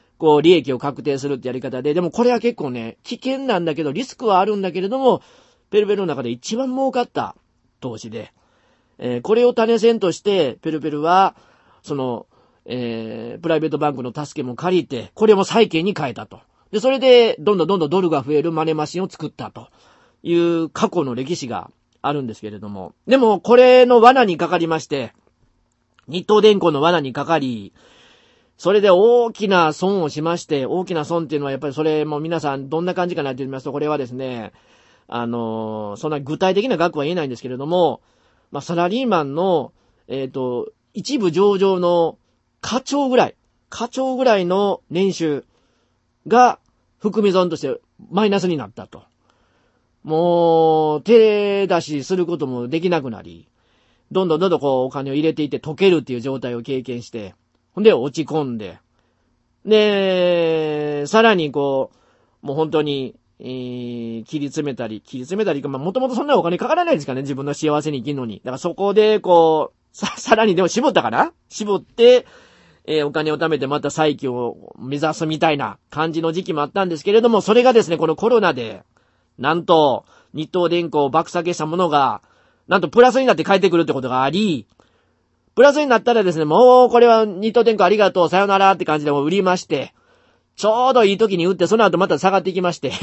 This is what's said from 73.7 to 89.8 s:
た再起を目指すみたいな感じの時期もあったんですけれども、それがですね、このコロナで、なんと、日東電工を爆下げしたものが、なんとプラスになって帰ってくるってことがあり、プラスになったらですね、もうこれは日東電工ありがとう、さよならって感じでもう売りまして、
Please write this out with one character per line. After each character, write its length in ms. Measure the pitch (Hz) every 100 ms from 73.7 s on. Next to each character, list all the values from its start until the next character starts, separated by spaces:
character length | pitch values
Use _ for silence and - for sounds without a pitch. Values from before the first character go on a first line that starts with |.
| 143
た 100 | -
再 280 | - 156 131
起 100 | 135
を 460 | 123 120 80 - -
目 180 | 127 143
指 160 | 156
す 120 | 156 156
み 140 | 156
た 120 | 165
い 60 | 147
な 200 | 107 101 _
感 220 | 147 165
じ 100 | 160
の 100 | 165
時 140 | 165 185
期 80 |
も 80 | 156
あ 40 | 147
っ 40 |
た 140 | 196
ん 60 | 185
で 80 | 156
す 60 |
け 80 | 202
れ 80 | 220
ど 80 | 233
も、 120 | 208
そ 120 | 190
れ 100 | 233
が 100 | 247
で 100 | 226
す 60 | 160
ね、 80 | 165
こ 100 | 160
の 80 | 151
コ 140 | 226
ロ 120 | 233
ナ 120 | 185
で、 300 | 127 110 101 _ _ _ _ _ -
な 180 | 135 170
ん 100 | 170
と、 400 | 165 143 107 - _ _
日 160 | - 156
東 180 | 185 170
電 200 | 175 170
工 160 | 151 139
を 40 |
爆 200 | 160 -
下 140 | 175
げ 100 | 170
し 40 | 165
た 80 | 156
も 120 | 175
の 120 | 175
が、 320 | 147 131 104 _ _ _ _ -
な 100 | 190
ん 20 |
と 80 | 160
プ 120 | 226
ラ 100 | 254
ス 80 | 254
に 60 | 254
な 80 |
っ 20 | 160
て 80 |
帰 100 | 156
っ 60 | 196
て 100 | 190
く 80 | 170
る 60 |
っ 20 | 156
て 80 |
こ 80 | 135
と 80 | 123
が 140 | 127
あ 60 | 135
り、 380 | 170 214 135 - _ _ _ _ _ _ _ _
プ 100 | -
ラ 100 | 277
ス 80 | 285
に 60 | 285
な 100 | 226
っ 40 |
た 120 | 240
ら 100 | 226
で 80 | 185
す 80 | 160
ね、 60 | 151
も 400 | 175 254 254 247
う 40 |
こ 100 | 240
れ 80 | 233
は 180 | 226 220
日 240 | 180 220
東 160 | 233 226
電 100 | 208
工 80 |
あ 60 | 180
り 80 | 208
が 140 | 190
と 120 | 180
う、 60 | 160
さ 80 | 180
よ 100 | 202
な 100 | 196
ら 140 | 196
っ 60 | 185
て 80 | 160
感 140 | 151
じ 60 | 147
で 60 |
も 100 | 143
う 40 | 147
売 60 |
り 100 | 196
ま 160 | 185 180
し 80 | -
て、 280 | 147